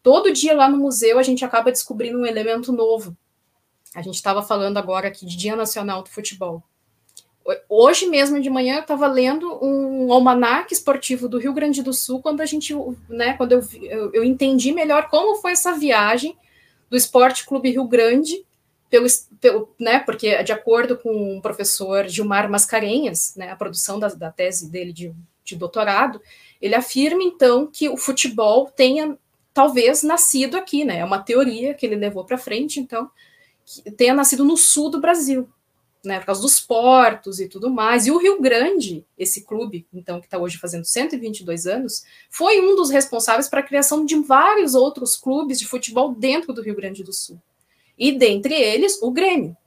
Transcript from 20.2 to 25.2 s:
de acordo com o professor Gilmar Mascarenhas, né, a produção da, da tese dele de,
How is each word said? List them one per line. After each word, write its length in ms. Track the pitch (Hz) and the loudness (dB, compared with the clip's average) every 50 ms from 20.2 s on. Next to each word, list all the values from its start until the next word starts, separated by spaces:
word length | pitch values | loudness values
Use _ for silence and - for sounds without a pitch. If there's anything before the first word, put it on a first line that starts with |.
| - 208 202 - - | -2 0 0 0 0
de 80 | - | -4
acordo 460 | 214 214 - 233 226 233 247 254 247 | -4 -4 0 0 2 2 2 -2 -4
com 400 | 240 - 233 220 214 202 196 196 | -4 -4 -6 -4 -4 -4 -6 -8
o 40 | 190 | -8
professor 680 | - 214 202 - 202 196 - - 202 190 196 196 202 | -8 -8 -8 -4 -4 -4 -4 -4 -4 -4 -2 -2 -2
Gilmar 420 | 185 170 208 214 214 196 202 208 202 | -4 -6 -6 -4 0 0 0 0 0
Mascarenhas, 840 | 202 202 - - - 220 214 202 226 277 302 220 170 - - - - | 0 0 0 0 0 -2 -2 -2 -2 -2 -2 -2 -4 -4 -6 -6 -8
né, 120 | 190 185 180 | -14 -14 -16
a 40 | 190 | -10
produção 420 | - 208 196 170 - - - 196 | -10 -10 -8 -6 -8 -8 -6 -6
da, 120 | 214 214 208 | -6 -6 -6
da 200 | 180 165 170 160 | -6 -8 -14 -14
tese 400 | - - 180 185 185 - 165 156 | -6 -4 -4 -4 -4 -6 -10 -10
dele 220 | 165 185 180 180 | -12 -12 -12 -12
de, 220 | 170 165 175 170 165 165 | -12 -14 -14 -14 -14 -18